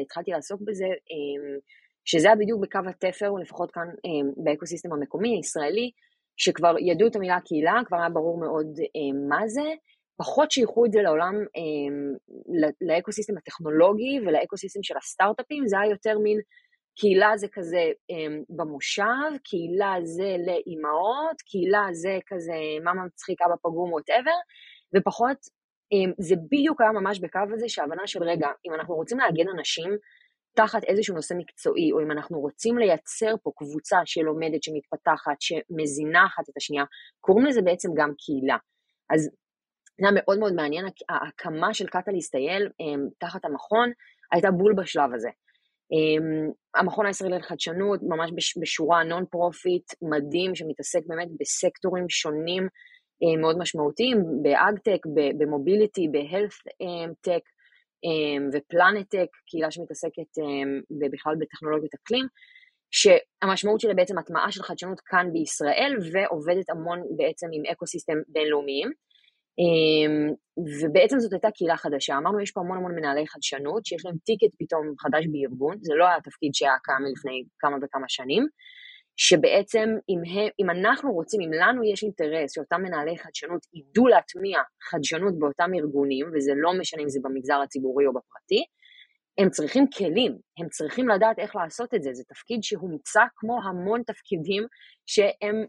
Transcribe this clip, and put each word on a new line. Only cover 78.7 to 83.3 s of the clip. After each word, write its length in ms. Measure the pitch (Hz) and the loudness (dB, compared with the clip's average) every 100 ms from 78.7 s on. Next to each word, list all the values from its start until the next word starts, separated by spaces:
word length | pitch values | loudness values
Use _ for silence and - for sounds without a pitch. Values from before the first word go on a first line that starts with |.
| - - - _ - | -20 -20 -20 _ 0
שבעצם 720 | - 170 143 202 196 226 220 220 - | 4 6 6 4 2 0 0 -2 -2
אם 120 | 175 170 | -4 -2
הם, 140 | 190 208 - | -2 -2 0
אם 100 | 185 | 0
אנחנו 420 | 175 208 269 277 | 2 2 2 0
רוצים, 280 | 175 160 214 | -2 -2 -4
אם 120 | 165 | -2
לנו 320 | 156 196 254 | 2 4 4
יש 180 | 214 196 | 2 0
אינטרס 520 | 214 185 156 160 139 | -2 -2 -2 -2 -4
שאותם 280 | 160 139 175 | -6 -4 -2
מנהלי 360 | 190 160 151 170 | -2 -4 -4 -6
חדשנות 420 | - | -10